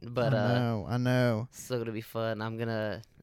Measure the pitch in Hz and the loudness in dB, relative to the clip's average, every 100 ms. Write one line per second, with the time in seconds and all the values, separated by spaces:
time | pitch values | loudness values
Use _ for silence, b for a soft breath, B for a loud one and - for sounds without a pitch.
0 | 120 120 123 123 104 120 120 113 90 120 | -6 0 2 4 4 2 2 0 -2 0
1 | 123 127 123 110 120 - - 123 113 110 | 4 4 4 2 -2 -10 -6 -4 -4 -6
2 | - 113 113 107 110 113 117 110 107 98 | -6 -4 -2 -2 -4 -4 -2 -2 -2 -6
3 | - _ | -12 _